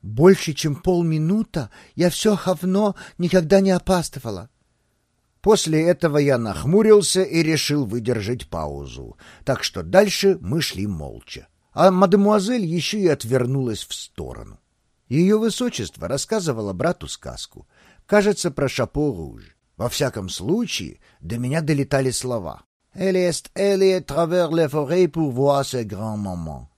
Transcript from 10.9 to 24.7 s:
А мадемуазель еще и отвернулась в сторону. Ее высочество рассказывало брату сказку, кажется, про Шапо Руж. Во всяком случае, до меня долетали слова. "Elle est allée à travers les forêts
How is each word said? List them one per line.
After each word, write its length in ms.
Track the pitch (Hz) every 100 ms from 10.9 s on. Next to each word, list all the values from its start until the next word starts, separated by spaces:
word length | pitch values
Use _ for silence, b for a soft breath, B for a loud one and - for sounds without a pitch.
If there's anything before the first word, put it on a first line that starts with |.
| 87 71 55 - - - _ _
А 180 | - 175
мадемуазель 760 | 185 190 196 202 208 190 247 180
еще 320 | 170 - 214
и 100 | 185
отвернулась 760 | 143 110 131 123 135 127 104 -
в 80 |
сторону. 680 | - - - 71 57 52 50 _ _ _ _ _
Ее 320 | 127 180 214
высочество 680 | 226 196 247 - 95 - 87
рассказывало 680 | 135 - 220 170 117 104
брату 340 | 90 151 180 71
сказку, 600 | - 67 60 - - - b b b _
кажется, 440 | 208 202 202 269
про 180 | - 139
Шапо 440 | - 117 143 147 98
Руж. 400 | 76 53 - _ _ _
Во 100 | 117
всяком 420 | - 139 117 95
случае, 680 | - 95 202 220 - 80 - b b
до 160 | 82 117
меня 240 | 123 151
долетали 500 | 156 147 135 139 131
слова. 520 | 120 127 120 85 60 _ _ _ -
"Elle 200 | 190 185
est 360 | 180 165 - -
allée 380 | 202 196 190
à 80 | 185
travers 500 | - 143 165 180 170
les 160 | 160
forêts 400 | 156